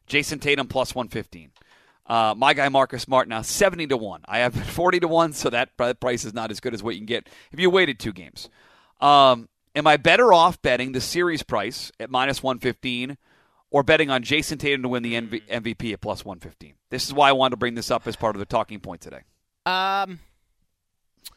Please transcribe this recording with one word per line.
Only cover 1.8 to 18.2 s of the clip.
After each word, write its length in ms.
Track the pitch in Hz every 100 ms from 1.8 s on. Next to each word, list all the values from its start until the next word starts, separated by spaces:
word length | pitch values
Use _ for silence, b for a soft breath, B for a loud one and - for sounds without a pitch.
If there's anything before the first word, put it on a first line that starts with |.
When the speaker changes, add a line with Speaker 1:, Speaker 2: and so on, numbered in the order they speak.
| b b b
Speaker 1:
Uh, 300 | 117 110 107
my 160 | 139
guy 160 | 147 139
Marcus 320 | 135 131 127
Smart 260 | - 131 123
now 140 | 113
seventy 460 | 110 - 196 175 151
to 100 | 131
one. 240 | 107 82 -
I 120 | 110
have 140 | 123 -
<laughs> 140 | -
forty 300 | - 175 180
to 80 | 170
one, 260 | 165 165
so 160 | 147 135
that 260 | 120 131 -
pri-, 180 | 123
price 300 | 123 123 120
is 120 | 120 110
not 160 | 113
as 80 | 101
good 160 | 127 113
as 80 |
what 100 | 107
you 60 | 98
can 80 | 107
get 200 | 117 - B B
if 80 | 139
you 100 | 180
waited 300 | 185 170 117
two 140 | 117
games. 340 | 92 82 - - b b b b b
Um, 480 | 143 143 135 120 113 _ _ 151
am 120 | 151
I 100 | 147
better 340 | 147 190 247
off 300 | 175 170 175
betting 320 | 143 123 131
the 80 | 131
series 420 | - 170 175 156
price 480 | - 113 104 - - -
at 100 | 113
minus 320 | 127 135 135
one 180 | 131 123
fifteen 580 | 131 113 131 120 127 143 _ _ _ _ _ 143
or 80 |
betting 260 | 131 156 151
on 140 | 131
Jason 340 | 110 147 147 143
Tatum 260 | 147 139
to 40 | 127
win 160 | 123
the 140 | 117 117
M 100 | 117
V, 120 | 110
Speaker 2:
Mm. 20 | -
Speaker 1:
M 140 | 117
V 100 | 110
P 180 | 110 117
at 80 | 101
plus 240 | 104 98
one 160 | 101 90
fifteen? 360 | 87 - 76 _ _
This 140 | 127 -
is 80 |
why 140 | 139 139
I 60 |
wanted 180 | 135 131
to 60 | 117
bring 180 | 120 117
this 160 | 107
up 160 | 123 -
as 80 |
part 180 | 104